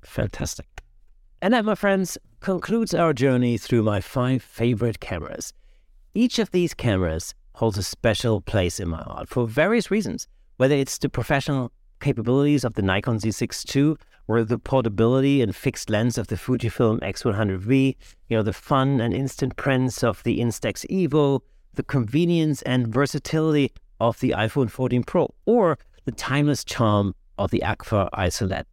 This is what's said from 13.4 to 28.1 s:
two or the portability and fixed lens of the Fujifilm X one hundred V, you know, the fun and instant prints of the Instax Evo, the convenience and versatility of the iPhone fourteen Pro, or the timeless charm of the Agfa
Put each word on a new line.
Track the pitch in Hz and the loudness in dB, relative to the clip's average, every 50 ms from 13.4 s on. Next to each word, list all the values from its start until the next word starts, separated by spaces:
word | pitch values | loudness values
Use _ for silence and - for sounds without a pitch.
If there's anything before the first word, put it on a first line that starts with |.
| 123 - - - - | -4 -6 -6 -10 -10
two | - - 139 139 151 156 - - _ _ _ - - | -4 0 2 2 2 0 -2 -8 _ _ _ -6 -2
or | 110 117 113 | 0 0 2
the | 104 120 110 | 0 -2 -4
portability | - - - 131 120 113 104 95 113 117 127 135 135 139 139 139 | -2 0 0 0 0 0 0 2 2 4 4 4 2 2 2 2
and | 120 104 90 | 2 0 -2
fixed | - - 139 - - - - | -2 -4 -4 -4 -4 -6 -2
lens | 107 104 113 123 117 - | 0 2 2 0 0 -2
of | 104 - | -4 -4
the | 110 | -6
Fujifilm | 95 - - 127 120 - 110 - - 127 113 107 - - | -8 -2 -2 -2 0 -2 -4 0 2 2 2 2 0 -2
X | 98 - - - | -6 -8 -4 -2
one | 123 98 | -2 0
hundred | 101 110 101 95 92 | 0 0 0 -2 -4
V, | 95 110 135 135 135 135 127 - - - - _ - - | 0 2 2 4 4 2 0 -4 -12 -20 -20 _ -8 -2
you | 117 110 | -2 0
know, | 104 | 0
the | 107 - | 0 -4
fun | - - - 151 135 131 139 139 131 | -6 -4 0 2 2 4 2 2 2
and | 107 120 95 | 0 0 -2
instant | - 139 131 - - 143 127 - - | -2 -2 -4 -4 -4 -4 -4 -4 -4
prints | - 143 135 127 127 127 113 - | -2 0 0 2 0 -2 -2 0
of | - 117 104 - - | 0 -2 -2 -2 -2
the | 123 110 - | -2 0 0
Instax | 120 120 110 - - 117 98 - - - | 0 -2 -2 -2 -4 -6 -6 -6 -8 -4
Evo, | - 190 180 147 135 156 147 139 139 131 - _ _ - _ _ - | -2 0 0 2 2 2 2 4 2 0 -2 _ _ -20 _ _ -8
the | - - | -8 -6
convenience | - - 139 120 107 120 151 175 170 175 165 160 156 143 - | -2 -2 -2 -2 0 0 0 2 2 2 2 2 0 0 -2
and | - - 127 127 123 113 | -2 -2 0 0 0 0
versatility | 110 127 143 135 - 147 - - - 160 156 160 156 147 139 127 _ - _ _ _ - | 0 0 0 0 -2 -6 -6 -2 -2 0 2 2 4 2 2 0 _ -8 _ _ _ 0
of | 110 117 110 - | 0 0 0 0
the | - 123 | 0 0
iPhone | - 90 107 113 - 143 131 107 | 0 0 0 0 0 0 0 0
fourteen | - - 127 123 120 123 117 | -2 -4 -2 0 0 0 -2
Pro, | - - 180 147 - - _ _ | 0 0 0 0 0 -4 _ _
or | - 226 247 208 170 151 - - - _ - _ | 2 4 4 4 2 2 -2 -6 -20 _ -10 _
the | - 117 | -10 -8
timeless | - - - 131 143 147 147 143 120 - | -8 -4 -2 0 2 2 2 2 0 -4
charm | - - - 120 110 104 104 101 98 87 - _ _ _ - | -10 -2 0 2 4 4 4 2 0 -2 -6 _ _ _ -4
of | 101 95 | -4 -2
the | - - - | 0 -2 -2
Agfa | 85 82 - - - 113 104 95 - | -2 -4 -6 -4 -2 0 0 0 0